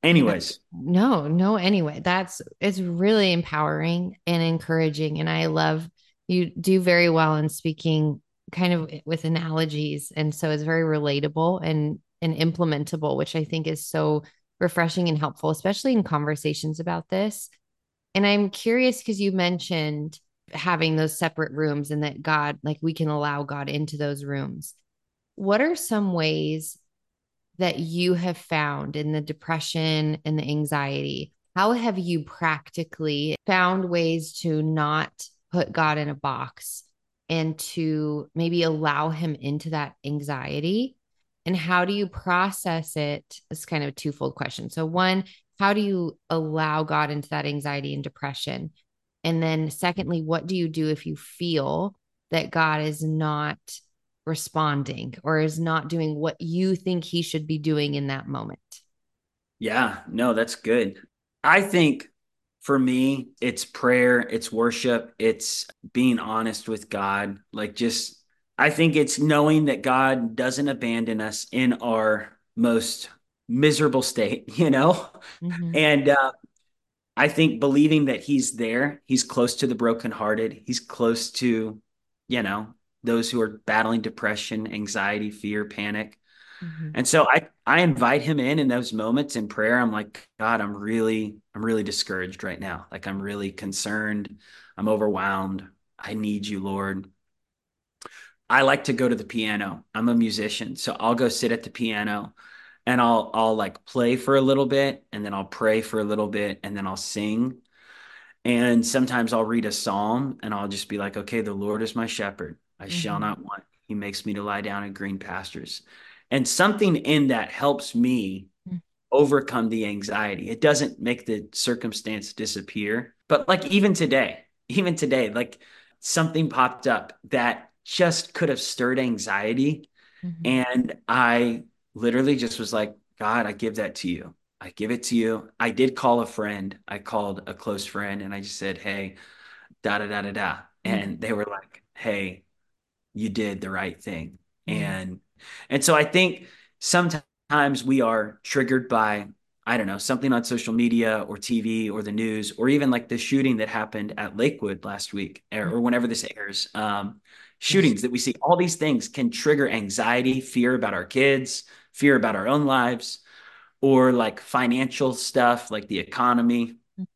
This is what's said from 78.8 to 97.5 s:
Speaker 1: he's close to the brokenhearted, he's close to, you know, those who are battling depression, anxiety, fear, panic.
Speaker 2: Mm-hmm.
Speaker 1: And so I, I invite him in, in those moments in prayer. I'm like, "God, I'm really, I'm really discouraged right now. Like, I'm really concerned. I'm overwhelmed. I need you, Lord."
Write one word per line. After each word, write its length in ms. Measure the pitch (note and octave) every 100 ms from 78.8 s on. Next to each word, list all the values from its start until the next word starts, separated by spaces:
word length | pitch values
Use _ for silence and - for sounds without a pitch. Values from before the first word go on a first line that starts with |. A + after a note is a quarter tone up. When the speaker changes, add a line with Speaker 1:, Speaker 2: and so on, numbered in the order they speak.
| C#3+ - _
Speaker 1:
he's 180 | C3
close 320 | - - A#2+ -
to 100 | C3
the 80 |
brokenhearted, 880 | A2+ A#2 A2+ A#2 A2 G#2+ G#2+ A2 - -
he's 120 | A#2+
close 540 | - - A#2 A#2 -
to, 480 | - B2+ A2+ A2 G#2+ _ _ _ _ _
you 140 | B2
know, 320 | G2+ G2+ G#2+ - _ _
those 260 | A#2 A#2 A2+
who 100 | B2
are 200 | G#2+ G#2+ -
battling 360 | A2 A2 A2+
depression, 680 | A2 - G#2+ G#2 - A2 A2
anxiety, 580 | G#2+ G#2 G#2+ G2 G#2 G#2+
fear, 340 | G#2 G2+ G#2
panic. 540 | G#2 - G#2 G#2 G#2+ _ _ _ - -
Speaker 2:
Mm-hmm. 280 | F3 D#3+ D#3+
Speaker 1:
And 140 | D3+ B2+
so 180 | D#3+ B2
I, 200 | C3 - _ -
I 140 | D3+
invite 420 | F3 C3 A#2+ C#3+
him 160 | C#3 D3+
in, 200 | B2+ D#3
in 100 | C3+
those 240 | A#2+ A2
moments 440 | A2 A2 B2+ C#3+ A#2+
in 120 | G#2+
prayer. 300 | - G#2+ B2
I'm 140 | A#2+
like, 360 | G#2+ G#2 - - _
"God, 200 | A2 A#2
I'm 160 | G2+ G2+
really, 600 | G#2 A2+ A2 A2 G#2+ G#2 _
I'm 100 | G#2+
really 200 | A2 A2
discouraged 580 | G2+ G#2 - F#2+ F#2 F#2+
right 160 | G2 F2
now. 280 | F#2+ E2+ -
Like, 160 | F#2 G2+
I'm 160 | G2
really 300 | G2 G#2 G2
concerned. 840 | F#2+ G2 F#2+ G#2+ G#2+ G#2+ G#2 G2 - _ - - -
I'm 120 | G#2+
overwhelmed. 800 | G#2+ G#2+ F#2 G2 G2 F#2+ F#2+ F#2+ _ _ -
I 160 | -
need 320 | A2 G#2+ G#2 G2+
you, 140 | G2+
Lord." 500 | G2 G2 G2 F#2+ G2 _ _ _ _